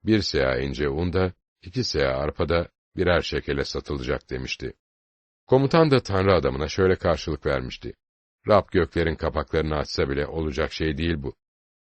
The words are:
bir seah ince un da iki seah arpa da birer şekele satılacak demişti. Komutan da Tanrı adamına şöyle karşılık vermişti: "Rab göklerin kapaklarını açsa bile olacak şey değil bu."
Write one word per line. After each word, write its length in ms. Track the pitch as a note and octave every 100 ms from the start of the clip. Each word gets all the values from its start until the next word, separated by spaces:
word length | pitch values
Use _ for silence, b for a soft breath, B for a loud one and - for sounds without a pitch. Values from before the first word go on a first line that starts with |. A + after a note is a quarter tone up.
bir 160 | G2 G#2+
seah 420 | F2+ D2+ C2 B1+
ince 260 | C#2 C2+ D2
un 240 | C#2+ F2+
da 200 | F#2 F#2 - _ _
iki 220 | F#2 B2+
seah 340 | A2+ D#2 C2+ C2
arpa 300 | D2 - E2
da 200 | E2+ E2+ _ _ -
birer 240 | F2+ E2+
şekele 440 | - D2 - C#2
satılacak 680 | C2+ D2 - D2 B1+ C#2 -
demişti. 420 | B1+ B1+ - B1+ - _ _ _ _ _ _ -
Komutan 440 | C3 C#3 E3 D#3+
da 100 | C3
Tanrı 340 | - G2 F#2+
adamına 340 | F2+ C#2 C2 D#2
şöyle 280 | - F#2 F2+
karşılık 500 | F#2 D#2 - D2 D2
vermişti: 480 | C2+ B1+ - A#1 - _ _ _ _ -
"Rab 220 | G#2 -
göklerin 440 | F#2 D#2+ F2 D#2+
kapaklarını 640 | D2 D#2+ D#2 D2 D#2+ D#2 D2+
açsa 320 | C2+ - D2
bile 180 | C#2 C#2+
olacak 460 | E2 D#2 C2+ D2
şey 260 | - D#2 D2
değil 240 | E2 D#2+
bu." 140 | C2+ - _ _ _ _